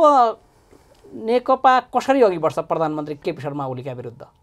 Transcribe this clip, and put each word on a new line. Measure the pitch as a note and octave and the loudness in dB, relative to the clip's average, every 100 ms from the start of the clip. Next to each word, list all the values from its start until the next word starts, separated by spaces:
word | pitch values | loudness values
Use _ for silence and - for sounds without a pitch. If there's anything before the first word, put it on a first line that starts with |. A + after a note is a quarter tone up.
| D4+ C#4 A#3 - _ _ _ _ _ _ - - | 4 6 2 -2 _ _ _ _ _ _ -20 -12
नेकपा | A3 A#3+ B3 C4 C4 B3+ | -2 -2 0 2 4 2
कसरी | A#3+ B3+ - C4+ | 0 -4 0 4
अघि | A3 F3 | 4 2
बढ्छ | D#3 - | -2 -4
प्रधानमन्त्री | D#3+ E3 D#3+ D3+ D3 D3 | -4 -4 -2 -4 -8 -8
केपी | F3+ D#3+ | -8 -8
शर्मा | D3 D3 C3 | -8 -8 -8
ओलीका | B2+ C3 | -8 -10
विरुद्ध? | B2 A#2+ A2+ - _ | -12 -14 -16 -20 _